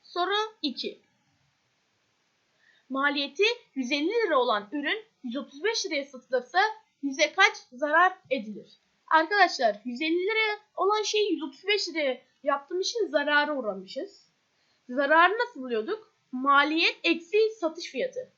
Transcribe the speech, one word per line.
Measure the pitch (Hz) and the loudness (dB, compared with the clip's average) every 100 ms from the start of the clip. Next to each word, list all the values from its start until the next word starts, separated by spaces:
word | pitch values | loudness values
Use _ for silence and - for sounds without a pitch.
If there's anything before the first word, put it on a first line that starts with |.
Soru | _ 359 359 415 440 - | _ -4 -2 -2 -4 -6
iki. | 302 - - - _ _ _ _ _ _ _ _ _ _ _ _ _ _ _ _ _ _ _ | -8 -6 -10 -12 _ _ _ _ _ _ _ _ _ _ _ _ _ _ _ _ _ _ _
Maliyeti | 262 285 285 285 285 427 480 _ | 0 0 0 -4 0 0 0 _
yüz | 269 240 | -8 -2
elli | 285 320 | 0 0
lira | 466 427 285 | 0 2 2
olan | 247 208 202 | 2 0 -2
ürün | 294 285 415 - _ | -6 -2 -4 -8 _
yüz | 254 254 | -8 -8
otuz | 233 277 | -10 -4
beş | 381 453 349 | -2 -2 -4
liraya | 294 | -4
satılırsa | 277 247 _ 254 240 349 427 427 _ _ | -6 -14 _ -4 0 2 2 -2 _ _
yüze | 277 269 302 | -8 0 0
kaç | 370 415 415 - | 4 2 2 -18
zarar | 247 294 320 370 370 _ | -6 2 4 4 2 _
edilir? | 254 214 202 - _ _ _ - | -6 -6 -14 -16 _ _ _ 0
Arkadaşlar | 320 320 415 359 - 233 208 | 2 2 4 4 4 0 0
yüz | 247 240 | -8 -4
elli | 311 349 370 | -2 0 0
lira | 440 440 415 _ - | 0 0 -2 _ -2
olan | 381 427 | 0 0
şeyi | 415 427 415 | 0 0 0
yüz | 311 | -2
otuz | 294 - 381 | -6 -8 -2
beş | 415 370 | -2 0
liraya | 320 285 247 _ _ | -2 -2 -4 _ _
yaptığım | 285 285 - 359 | -4 -4 -4 -4
için | 381 466 349 | -4 -2 0
zarara | 285 285 294 294 285 | 0 2 2 2 -2
uğramışız. | 214 190 185 262 392 _ _ _ _ _ _ _ - | -4 -8 -10 -10 -10 _ _ _ _ _ _ _ -8
Zararı | 247 277 320 359 440 | -4 2 6 6 2
nasıl | 480 285 | -4 -6
buluyorduk? | 254 226 220 427 - _ _ | -6 -4 -4 -8 -10 _ _
Maliyet | 254 269 277 285 320 392 - | -4 4 4 4 2 0 0
eksi | 339 330 - 415 440 - | -2 -2 0 2 2 0
satış | 320 320 - | -4 -4 -10
fiyatı. | 262 175 - - | -6 -6 -6 -14